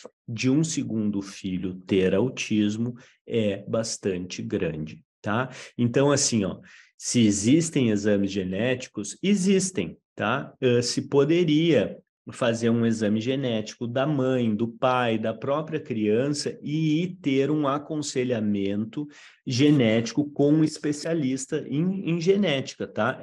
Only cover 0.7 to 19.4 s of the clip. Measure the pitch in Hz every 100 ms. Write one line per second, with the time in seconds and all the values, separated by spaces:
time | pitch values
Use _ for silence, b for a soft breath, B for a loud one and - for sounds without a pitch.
0.7 | 143 117 110 107 101 - - 95 90 92
1.7 | 90 - 98 92 95 127 - - 107 104
2.7 | 107 123 120 B B - 117 104 98 -
3.7 | 113 110 - 104 90 90 - 113 101 87
4.7 | 78 78 - _ _ 110 110 131 B B
5.7 | - 120 135 139 143 - 113 92 - B
6.7 | B B _ - 123 107 95 110 160 165
7.7 | 147 117 104 107 101 98 98 92 92 123
8.7 | 127 - - 101 - 185 208 185 190 185
9.7 | - 82 - _ - 101 135 - - 131
10.7 | 120 120 135 - 143 147 170 165 151 165
11.7 | 127 90 - _ _ - - 120 113 117
12.7 | 117 113 107 104 110 117 135 131 110 107
13.7 | - 117 127 143 143 131 127 117 107 117
14.7 | 117 127 127 120 113 110 113 131 143 160
15.7 | 156 147 110 104 110 143 143 120 - 139
16.7 | 156 156 156 185 - 143 135 139 151 139
17.7 | 143 143 156 143 131 123 117 107 101 98
18.7 | 101 110 151 147 B B B